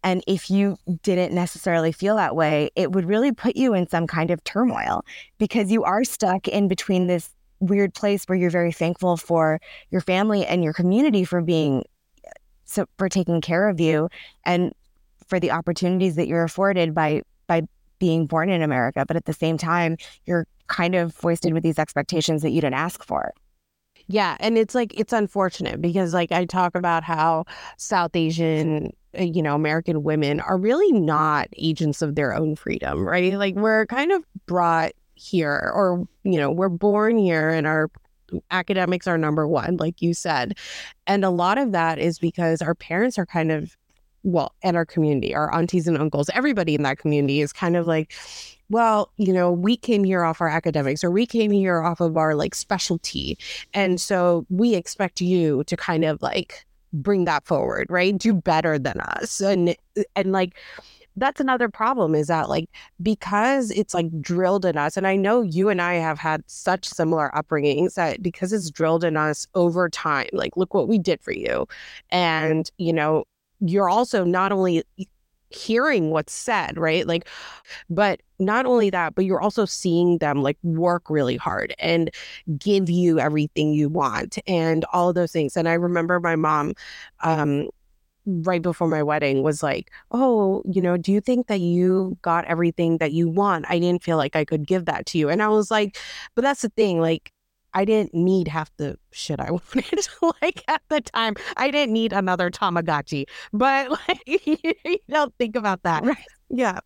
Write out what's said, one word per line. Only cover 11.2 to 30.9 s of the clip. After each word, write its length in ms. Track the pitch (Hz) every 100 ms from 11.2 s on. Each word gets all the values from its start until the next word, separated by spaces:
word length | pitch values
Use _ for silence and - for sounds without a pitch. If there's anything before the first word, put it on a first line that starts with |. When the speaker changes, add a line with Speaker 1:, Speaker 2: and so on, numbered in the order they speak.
Speaker 1:
for 160 | 180 175
being, 440 | 165 160 151 131 - _ _ _ - - _ _ -
so, 180 | - - -
for 100 | 190
taking 320 | 190 175 170
care 280 | 156 170 208
of 120 | 175
you 280 | 165 156 165 - - _
and 280 | - 175 180 - _ _ _ _ _
for 140 | 185
the 100 | 175
opportunities 640 | 165 165 165 180 185 185 156
that 120 | 170
you're 140 | 170
afforded 500 | 165 - 196 185 165
by, 280 | 156 156 151 - _ -
by 160 | 165 160 _ _ _
being 280 | 185 165 156
born 240 | 160 170
in 120 | 180
America. 440 | 156 127 120 147 -
But 100 | 165
at 80 |
the 80 | -
same 240 | 151 160 160
time, 400 | 165 175 165 165 - - -
you're 200 | 175 165 _ -
kind 280 | - 175
of 200 | 180 170
foisted 400 | - 170 170 170
with 80 | 160
these 160 | 165 156
expectations 640 | 156 - 143 165 156 156
that 80 | 151
you 100 | 135
didn't 140 | 147
ask 280 | 131 165 -
for. 280 | - 78 - - _ _ _ _ _ _ -
Speaker 2:
Yeah, 280 | 202 185 156
and 180 | 214 226
it's, 160 | 220
like, 240 | 254 233 -
it's 140 | 214
unfortunate 680 | 233 202 202 185 - 175 -
because, 320 | 170 175 180
like, 200 | 175 170
I 120 | 175
talk 300 | 180 185 180
about 300 | 180 175 165
how 400 | 160 160 160 160 165 - - -
South 400 | - 196 170 175
Asian, 760 | 160 165 160 156 156 151 151 - _ -
uh, 60 |
you 180 | 180 170
know, 140 | 156
American 480 | 147 151 160 165 156
women 380 | 147 156 143 147
are 180 | - 185
really 320 | 202 277 403